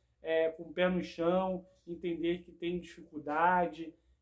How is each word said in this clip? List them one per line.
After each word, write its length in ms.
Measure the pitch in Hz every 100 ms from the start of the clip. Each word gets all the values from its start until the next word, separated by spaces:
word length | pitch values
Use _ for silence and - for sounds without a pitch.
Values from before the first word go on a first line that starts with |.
| _ _
é, 280 | 160 160 160
com 140 | 160
o 100 | 165
pé 160 | - 180
no 120 | 180
chão, 640 | 156 - 165 185 190 185 - _ -
entender 540 | 170 180 165 170 175
que 120 | 180
tem 280 | - 175 180
dificuldade, 1120 | - - - 151 143 151 175 180 170 156 165 - _ _